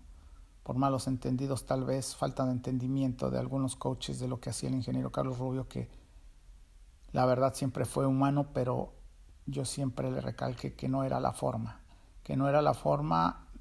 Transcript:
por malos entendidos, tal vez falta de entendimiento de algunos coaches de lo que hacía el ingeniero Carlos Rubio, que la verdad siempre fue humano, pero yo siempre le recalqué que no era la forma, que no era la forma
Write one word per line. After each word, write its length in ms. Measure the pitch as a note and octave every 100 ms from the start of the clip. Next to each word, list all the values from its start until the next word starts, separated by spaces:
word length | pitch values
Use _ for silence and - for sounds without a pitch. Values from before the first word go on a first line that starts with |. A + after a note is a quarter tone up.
| - - - - - -
por 140 | - B2+
malos 320 | C#3 C3+ C3
entendidos, 580 | B2+ C3 B2+ C3+ C3+ -
tal 180 | C3
vez 300 | C3 C3+ -
falta 300 | - C#3+ C3
de 80 | C3
entendimiento 800 | B2 C3 C3 B2+ C3+ C3 B2 C3+
de 80 | B2+
algunos 380 | B2+ C3+ C3+ -
coaches 440 | C3 C3 - C3
de 80 | B2+
lo 120 | B2
que 100 | -
hacía 180 | A#2 C3+
el 80 | C3
ingeniero 340 | A#2+ C3 C3
Carlos 280 | C#3 C3+ B2
Rubio, 300 | C3 C3 B2+
que 220 | C3 A#2+ - - - - - - - - - - - -
la 160 | - B2+
verdad 280 | B2+ C3
siempre 320 | - C3+ - B2
fue 200 | C#3 C3+
humano, 460 | C3+ C#3 C#3+ C#3
pero 420 | C3 B2+ B2 - - - - - - -
yo 180 | C#3
siempre 480 | B2+ - C3+ B2 C3
le 80 | C3
recalqué 540 | B2+ B2 B2+ B2 C#3
que 140 | - C3+
no 140 | C3
era 160 | C3+ C3
la 140 | C3
forma, 480 | - C3+ A#2 A2+ - - - - -
que 140 | - C#3
no 120 | C#3
era 140 | C#3+
la 120 | D3
forma 760 | C3+ D3+ C#3+ D3+ E3 E3+ - - -